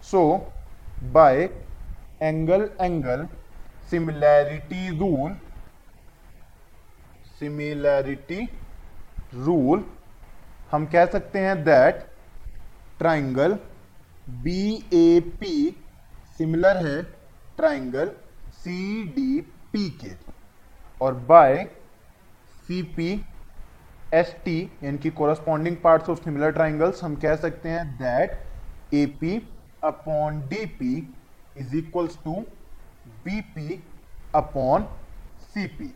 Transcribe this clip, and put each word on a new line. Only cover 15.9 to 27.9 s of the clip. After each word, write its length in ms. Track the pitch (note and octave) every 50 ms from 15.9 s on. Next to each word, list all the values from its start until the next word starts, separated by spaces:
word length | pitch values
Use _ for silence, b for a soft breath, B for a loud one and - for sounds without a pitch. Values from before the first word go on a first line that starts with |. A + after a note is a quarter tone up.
| - - - - - - - - - -
सिमिलर 480 | E3 D#3+ D#3+ E3 F3+ F#3+ G3 F#3 F3
है 160 | D3+ C#3 D3+ F3+ - - - - - - - - - - -
ट्रायंगल 540 | D#4 D#4+ D4 C#3 - - B2 C3 D#3 G3 - - - - - - - - - -
सी 460 | - F3+ F3+ F3+ F#3+ G3 G#3 A3 A3 F3 C#3
डी 240 | C4+ C#4 C4 C4 D4 E4+ - - - - -
पी 180 | - G#3+ G3+ F3+ C#3 - -
के, 60 | F#2+ F#2 - - - - - - - _ - - - - - - - - -
और 120 | B2+ C3+ C3 B2 A#2+ A#2+
by 360 | D#3+ E3+ D#3 C3+ C3+ D#3+ G3 - - - - - - _ - - - _ - - - _ _ - - - - -
सी 140 | F3 F#3 F3+ D#3+ -
पी 140 | - E3 E3+ G3 G#3 - - - - - - - - - - - - - - - - - - -
एस 200 | D#3+ F3 E3+ - - -
टी 120 | F#3 E3+ D#3+ F3+ - - - -
यानी 140 | C#3 C#3 C#3+
कि 120 | C#3+ D#3+ D#3 -
corresponding 560 | D3+ D3 D3+ D3+ - - D#3+ D3+ D#3 E3+ F3 E3 -
parts 260 | E3+ D#3+ D#3+ D#3+ - E3+
of 100 | D#3+ -
similar 280 | E3+ D3 C#3+ D3 D#3 D#3 D#3
triangles, 460 | E3 D#3+ D3+ D3+ D#3 F3+ G3 - F#3
हम 120 | E3 D3+ D3 D#3
कह 100 | D3+ D#3
सकते 340 | D#3 D#3+ E3 - - - E3
हैं 140 | E3 E3+ E3+ D3+